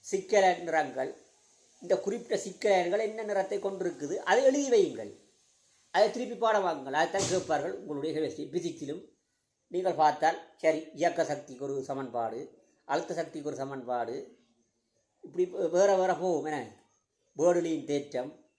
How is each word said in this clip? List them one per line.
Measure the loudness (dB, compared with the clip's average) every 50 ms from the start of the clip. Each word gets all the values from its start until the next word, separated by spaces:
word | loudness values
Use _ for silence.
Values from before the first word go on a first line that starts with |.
| _
சிக்கல | -4 -4 -4 -2 4 4 6 6 6 4 2
நிறங்கள், | -2 0 0 0 0 0 -2 -4 -4 -4 -6 -12 _ _ _ _ _ _ _ _ _ _ _ _
இந்த | 0 0 0 0
குறிப்பிட்ட | 0 -4 -4 -4 -4 -4 -4
சிக்கல | -4 -4 -8 -10 -2 2 4
நிறங்கள் | 4 4 4 2 0 0 0
என்ன | -2 -4 -6
நிறத்தை | -6 -2 -2 -2 0 0 -4 -4
கொண்டிருக்குது | -4 -4 -4 -2 -4 -4 -4 -4 -6 -6 -6 -4 2
அதை | 4 4 6 6
எழுதி | 6 4 4 2 4
வையுங்கள். | 6 6 6 4 0 -8 -10 -12 -14 -18 _ _ _ _ _ _ _ _ _ _ _ _ _ _ 4
அதை | 4 4 4
திருப்பி | 2 -4 -6 -6 -4
பாடம் | 0 0 2 2 2 2
வாங்குங்கள். | 0 -2 -4 -6 -2 0 0
அதைத்தான் | 0 0 0 -2 -2 0
கேட்பார்கள் | 0 -2 0 0 -2 0 0 -4 -6
உங்களுடைய | -8 -8 -8 -6 -4 -4 -4
கெமிஸ்ட்ரி, | -2 -2 -4 -4 -4 -8 -10 -6
பிசிக்ஸிலும். | -6 -4 -4 -4 -8 -8 -8 -10 -10 -10 -12 _ _ _ _ _ _ _ _ _ _ _ _ _
நீங்கள் | -6 -2 0 0 2 4
பார்த்தால் | 4 4 4 4 2 0 0 0 -10 -18 _
சரி, | _ 2 2 2 2 -4 -8 -4
இயக்க | 0 0 2 2 2 0
சக்திக்கு | 0 -2 -6 -6 -14 -12 -10 -6
ஒரு | -4 -4 -4 -4
சமன்பாடு, | -4 -6 -6 -6 -6 -4 -4 -4 -4 -4 -8 -12 -12 -16 _ _ _ _ _ _ -4
அழுத்த | -2 -2 -2 -4 -4
சக்திக்கு | -6 -6 -6 -8 -8 -8 -6
ஒரு | -6 -6
சமன்பாடு, | -8 -8 -8 -10 -6 -4 -4 -2 -2 -4 -6 -10 -10 -14 -20 _ _ _ _ _ _ _ _ _ _ _ _ _ _ _ _ _ -20
இப்படி | -8 -2 0 0
வே-, | 0 0 -2 0 2
வேற | 4 4 6 6 6
வேற | 4 4 2 2
போகும். | 0 0 0 0 0 -2
என்ன | -4 -6 -6 -8 -10 -16 _ _ _ _ _ _ _ _ _ _ _ _
பேர்டலியின் | 2 4 4 4 4 0 0 -4 -4 -2
தேற்றம் | -2 -4 -4 -4 -4 -6 -6 -6 -6 -10 _ _ _ _